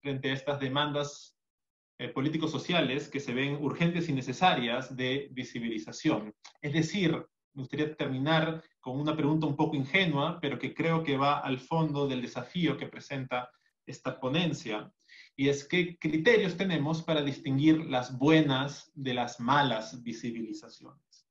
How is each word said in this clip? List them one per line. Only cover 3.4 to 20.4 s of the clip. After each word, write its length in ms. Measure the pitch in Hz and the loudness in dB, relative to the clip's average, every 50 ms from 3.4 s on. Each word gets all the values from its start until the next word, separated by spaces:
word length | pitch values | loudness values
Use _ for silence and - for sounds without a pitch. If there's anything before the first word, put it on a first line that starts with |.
| 139 139 143 | 0 0 -2
urgentes 540 | 147 151 131 - - 170 170 175 175 160 160 | -2 -2 -4 0 2 2 2 2 0 0 0
y 40 | 143 | -2
necesarias 800 | 131 127 - 123 - 185 185 165 139 120 117 117 127 135 - 135 | -2 -2 -4 -2 4 4 4 4 4 0 0 -2 -2 -4 -6 -6
de 320 | 123 127 127 131 139 139 - | -4 -2 0 0 -2 -4 -6
visibilización? 1040 | 127 127 123 - - 120 117 117 113 107 - - - - - 156 - - 107 - - _ _ - _ _ | -10 -10 -10 -8 -8 -6 -6 -4 -6 -6 -8 -10 -12 -2 0 0 0 0 -2 -10 -14 _ _ -20 _ _
Es 120 | - 147 139 | -8 -2 0
decir, 380 | 165 156 160 - 202 185 160 - - - _ _ _ _ _ _ | 0 0 0 0 2 2 2 2 0 -4 _ _ _ _ _ _
me 60 | 135 | -12
gustaría 340 | 131 - - 143 151 151 156 | -10 -6 -2 -2 -2 -2 -2
terminar 680 | - 151 139 135 131 135 156 160 160 156 156 160 160 - _ _ _ | -4 -4 -4 -2 -2 2 2 4 4 2 2 -2 -6 -10 _ _ _
con 200 | _ 127 127 143 | _ -6 -4 -2
una 160 | 147 151 156 | -2 -2 0
pregunta 320 | 156 143 143 156 160 156 | 2 2 2 2 2 2
un 80 | 147 139 | 0 2
poco 200 | - 156 143 - | 2 0 0 2
ingenua, 640 | 139 131 - - 190 196 170 147 139 143 165 175 - | -2 -2 2 2 2 2 4 2 2 0 0 -2 -2
pero 180 | - 143 123 117 | -4 -4 -4 -4
que 140 | - 131 - | -6 -8 -4
creo 300 | - 151 165 165 160 160 | -2 0 2 2 2 2
que 140 | 151 139 | 0 0
va 220 | 135 139 143 143 143 | 2 4 4 2 2
al 200 | 143 135 131 127 | 0 -2 -4 -4
fondo 480 | - - 165 165 160 151 143 143 143 | -4 -2 0 0 2 2 2 0 0
del 140 | 139 127 123 | 0 0 -2
desafío 560 | 120 117 - 123 - - - 180 170 139 - | -4 -6 -8 -8 -10 -6 -2 0 0 0 0
que 100 | - - | -2 -6
presenta 600 | - - - - - 143 135 131 127 127 120 - - _ _ _ _ _ _ _ | -10 -12 -14 -10 -8 -8 -8 -4 -4 -4 -4 -4 -8 _ _ _ _ _ _ _
esta 340 | - 127 - _ 131 127 - | -16 -16 -8 _ -8 -8 -4
ponencia, 720 | - 127 139 170 185 160 135 - - 117 107 107 104 - _ _ _ _ - - - - _ | -4 -2 0 2 0 0 -2 -4 -6 -6 -6 -8 -8 -12 _ _ _ _ -20 -20 -20 -18 _
y 140 | - 135 139 | 0 2 2
es 160 | 143 139 - | 2 0 -2
qué 300 | - - 180 175 175 - | 0 2 2 2 0 -2
criterios 600 | - - 156 151 160 160 240 233 208 190 180 175 | -4 -2 0 0 4 6 6 6 6 4 2 0
tenemos 460 | - 196 190 170 151 139 151 160 160 - | 0 0 0 0 0 0 0 -2 -2 0
para 180 | - 160 151 | 0 0 2
distinguir 640 | 143 139 - - - 143 135 139 147 156 156 156 165 | 2 0 -4 -4 -4 -2 0 4 6 6 6 6 4
las 320 | 160 131 127 123 - 131 | -2 -2 -2 -2 -2 -2
buenas 760 | 123 135 147 160 160 156 139 131 127 139 143 - - - _ _ | 2 6 8 8 8 6 6 2 0 0 -4 -6 -10 -16 _ _
de 180 | 147 135 131 123 | -8 -4 -2 -2
las 260 | 123 120 117 - - | -2 -2 -4 -4 -4
malas 640 | 117 120 139 147 147 - 117 110 - - - 120 | 0 4 4 4 4 4 2 -2 -4 -8 -12 -12
visibilizaciones. 1300 | 117 117 113 - - 120 117 113 | -10 -10 -10 -6 -6 -6 -6 -6